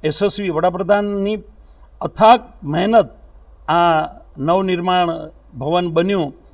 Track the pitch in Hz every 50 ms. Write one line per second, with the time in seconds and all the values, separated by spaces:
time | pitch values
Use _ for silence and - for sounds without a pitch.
0 | - 156 147 - 202 202 185 - 202 190 156 156 165 180 175 180 190 170 202 202
1 | 202 208 202 202 196 202 220 208 - - - - - - - _ - - - -
2 | - - - - 208 220 240 254 - - - - - 147 147 165 185 208 226 233
3 | 185 226 - - - - - - - - - - - - 156 170 170 170 165 156
4 | 156 156 - - - - - - 135 151 170 190 190 190 185 170 175 180 180 180
5 | 180 170 165 165 156 156 - - - - - 123 123 143 165 180 180 175 160 165
6 | 170 190 202 196 160 139 135 - - -